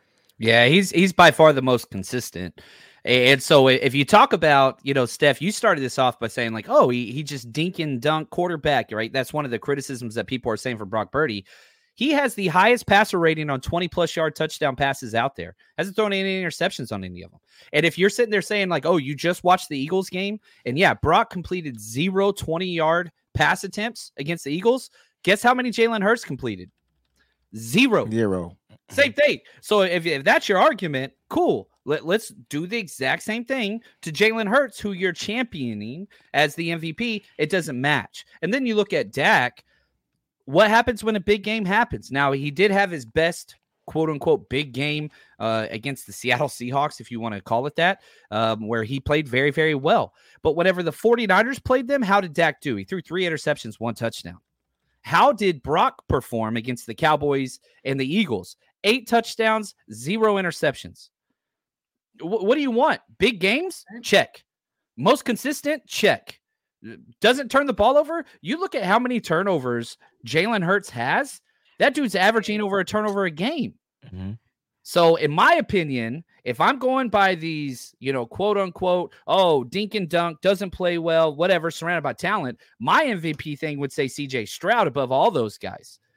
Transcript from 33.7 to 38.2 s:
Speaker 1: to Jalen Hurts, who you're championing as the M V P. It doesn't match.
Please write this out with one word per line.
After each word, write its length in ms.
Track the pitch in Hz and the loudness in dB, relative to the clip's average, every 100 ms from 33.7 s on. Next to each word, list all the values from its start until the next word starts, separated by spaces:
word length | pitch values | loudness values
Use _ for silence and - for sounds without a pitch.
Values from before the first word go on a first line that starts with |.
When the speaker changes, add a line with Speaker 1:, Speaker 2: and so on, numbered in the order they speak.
| 226 - _ | -6 -12 _
Speaker 1:
to 100 | 165 | -8
Jalen 380 | 151 220 226 202 | 2 2 2 0
Hurts, 300 | 262 262 - | 0 0 -4
who 120 | 208 | -8
you're 200 | 180 185 | -4 -4
championing 960 | 165 - 233 247 160 120 104 107 151 202 _ _ | -4 -6 -6 -6 -6 -6 -6 -10 -12 -14 _ _
as 220 | 139 151 160 | 0 0 -2
the 160 | 170 | -6
M 80 | 170 | -6
V 120 | 160 | -6
P. 340 | 156 233 214 - - | -6 -6 -6 -8 -6
It 120 | 147 | -2
doesn't 300 | 185 156 123 | -2 -2 -2
match. 460 | 143 135 - - | 0 0 -2 -12